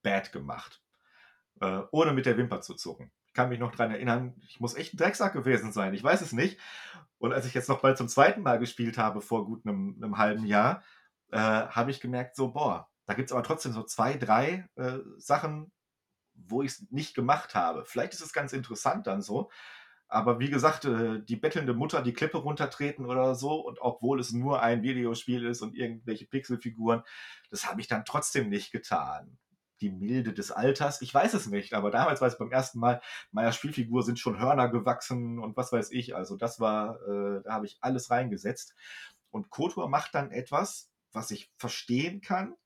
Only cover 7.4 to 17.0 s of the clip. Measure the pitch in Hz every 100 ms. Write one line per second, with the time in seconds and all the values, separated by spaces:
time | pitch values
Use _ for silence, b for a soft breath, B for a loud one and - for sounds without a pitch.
7.4 | 123 123 123 127 135 131 120 - 160 208
8.4 | 156 117 120 - 117 117 110 104 - 110
9.4 | 101 113 107 101 98 - 107 101 107 107
10.4 | 107 104 120 190 B B B _ _ 107
11.4 | 110 107 117 117 123 131 123 123 127 -
12.4 | 131 139 143 85 - _ - 104 131 127
13.4 | 110 156 135 110 107 - 117 143 113 110
14.4 | 143 185 185 - 127 131 - - - 147
15.4 | 156 151 156 _ _ _ _ _ _ -
16.4 | - 120 139 - 104 127